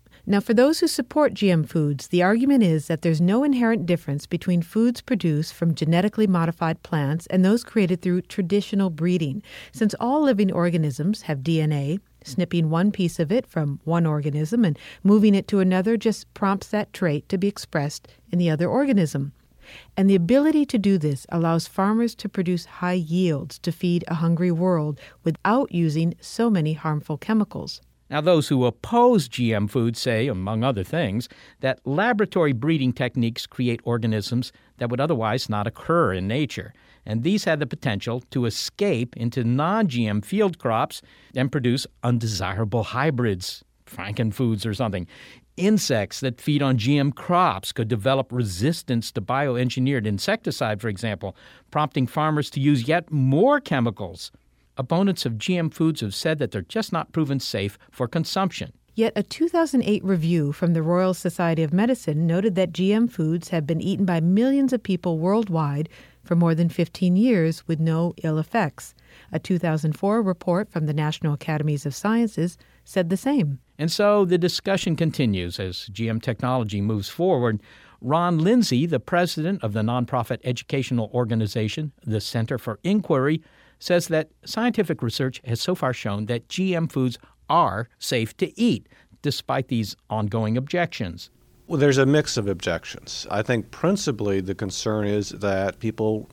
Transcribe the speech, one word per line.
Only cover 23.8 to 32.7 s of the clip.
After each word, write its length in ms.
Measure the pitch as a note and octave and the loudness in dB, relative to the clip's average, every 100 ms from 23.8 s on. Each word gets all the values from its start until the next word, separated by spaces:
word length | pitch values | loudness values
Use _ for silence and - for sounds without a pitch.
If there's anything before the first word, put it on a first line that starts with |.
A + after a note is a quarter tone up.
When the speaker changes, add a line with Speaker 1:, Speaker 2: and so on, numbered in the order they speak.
| F3+ F3 E3+ | 0 0 0
Speaker 1:
a 60 | |
hungry 380 | E3+ E3 E3 F3+ | -2 0 2 2
world 500 | E3 F#3 F3 D3+ C#3+ - - - | 2 2 2 0 -6 -12 -8 -4
without 480 | D3+ F#3 A#3 C#4 | -2 0 2 2
using 420 | F3 E3 D3+ E3 E3+ | 0 0 2 0 -2
so 280 | - - A#3 | -8 -2 2
many 220 | G3 D3+ | 2 0
harmful 460 | D#3 D#3 D3+ - D3+ | -2 -2 -4 -4 -8
chemicals. 640 | - A3 G3+ - - - _ _ - | -2 0 0 -4 -10 -12 _ _ -6
Speaker 2:
Now, 120 | C#3+ | -2
those 260 | D#3 E3+ C#3 | 4 4 4
who 180 | C#3 B2 | 2 2
oppose 600 | - - A#3 A#3+ A#3 C#3 | 0 0 4 6 6 2
G 260 | - A#2 | -2 0
M 140 | A2 G#2 | 2 0
foods 320 | C3 A#2 A#2 | 0 0 0
say, 280 | - A2 C3+ | -2 0 0
among 360 | G2 F#2 A2 | -2 -4 -2
other 220 | B2 G#2+ F2+ | 0 -2 -2
things, 420 | D#3+ C3+ G2+ B2 - - - | -2 -2 -2 -6 -12 -20 -6
that 220 | C3 C3 | -4 -4
laboratory 720 | - C#3+ A3 A3+ G#3 F#3+ D#3 | -4 0 0 0 0 2 2
breeding 400 | B2+ C#3+ | 0 0